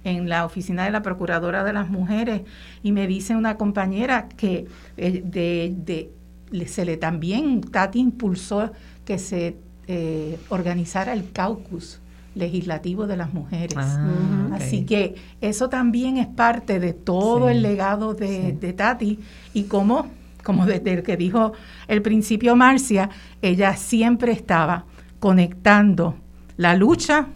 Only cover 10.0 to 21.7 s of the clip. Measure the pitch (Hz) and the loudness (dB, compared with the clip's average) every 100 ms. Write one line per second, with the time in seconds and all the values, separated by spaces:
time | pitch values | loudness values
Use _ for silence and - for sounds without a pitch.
10 | 165 160 156 160 - 185 175 175 170 190 | -4 -4 -6 -10 -6 -4 -2 -2 -4 -4
11 | 190 240 180 - 190 220 - 175 - - | -4 -4 -6 -4 -4 -4 -10 -14 -14 -20
12 | - - - - 170 180 175 156 175 185 | -20 -20 -16 -6 -4 -4 -4 -6 -6 -4
13 | 208 185 170 160 147 170 170 139 135 143 | -4 -4 -6 -6 -6 -6 -6 -4 -2 0
14 | 147 180 190 196 202 302 - 208 - 208 | 0 0 0 0 -2 -4 -4 -4 0 0
15 | 190 - - - 208 208 254 254 247 233 | -2 -6 -18 -6 -6 -2 -2 0 0 2
16 | 254 262 240 - 233 240 - 190 180 170 | 0 0 -2 2 2 2 -2 0 0 -2
17 | - 185 208 240 - 240 110 143 190 208 | -2 0 2 4 4 4 2 2 0 0
18 | 220 214 202 190 185 147 180 185 202 247 | -2 -4 -4 -2 -2 -2 -6 -2 0 0
19 | 214 214 - - - 214 202 202 196 262 | -2 -4 -8 -20 -6 -4 0 2 2 2
20 | - - - - - 185 185 185 202 180 | -2 -10 -20 -14 0 2 4 2 0 -2
21 | 180 175 180 220 220 220 - | -2 -2 0 2 0 -2 -18